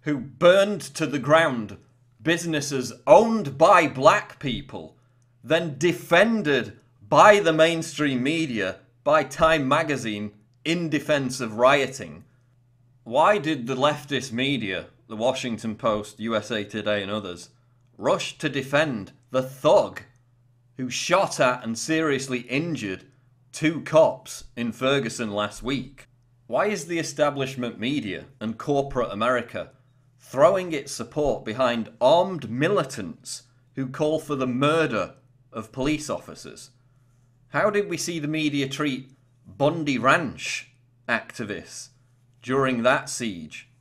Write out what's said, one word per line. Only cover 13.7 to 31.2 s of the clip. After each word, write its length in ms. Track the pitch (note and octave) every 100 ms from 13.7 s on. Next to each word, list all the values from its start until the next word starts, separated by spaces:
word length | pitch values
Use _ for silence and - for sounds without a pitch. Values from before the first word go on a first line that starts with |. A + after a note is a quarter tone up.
leftist 560 | B2+ C#3+ C#3+ - C3+ -
media, 560 | A2+ C3+ C#3 G2+ F2+ F2 _ _
the 80 | A2
Washington 580 | A#2+ C3 B2+ G#2+ A2+
Post, 460 | G#2+ A#2+ G#2+ G#2 -
U 160 | A2 A2
S 120 | -
A 140 | A2
Today 380 | G2+ A2 G#2 G#2
and 100 | F#2+
others, 380 | G#2+ G2 F2 - _ _ _ _ -
rush 400 | A#2 F#3 - -
to 100 | D3+
defend 640 | C3+ B2+ D3 D#3+ A2+ F#2+ _ _
the 120 | B2+
thug 580 | C3 - D3+ F#3+ G2+ F#2+ - _ _ _ _ _ _ -
who 120 | B2+
shot 520 | - - F3+ F3+ -
at 240 | C3 B2
and 120 | A2+ A2+
seriously 640 | - D#3+ D#3 C3+ C3+ B2
injured 640 | A#2+ C3 E3+ C3+ G2+ F#2 - _ _ _ _
two 300 | - D#3 D#3
cops 640 | - D#3 D3+ - - - -
in 160 | - A#2
Ferguson 600 | G#2 C3 C#3 A#2 A#2 A2
last 300 | G2+ G#2 -
week? 460 | A2 C3+ - - - _ _ _ -
Why 200 | B2+ G3+
is 200 | G3 D#3+
the 120 | E3+
establishment 800 | - - D3 C#3 C3+ C3 A#2+ -
media 460 | A#2 D3 G#2+ E2 - _
and 180 | A2 A2
corporate 540 | - C#3+ C#3 B2+ A#2
America 600 | G2+ A#2+ B2 - F#2 E2+ _ _ _ _ _
throwing 520 | - B2+ D#3+ G3 F3+
its 200 | D3+ -
support 520 | - A#2 D3+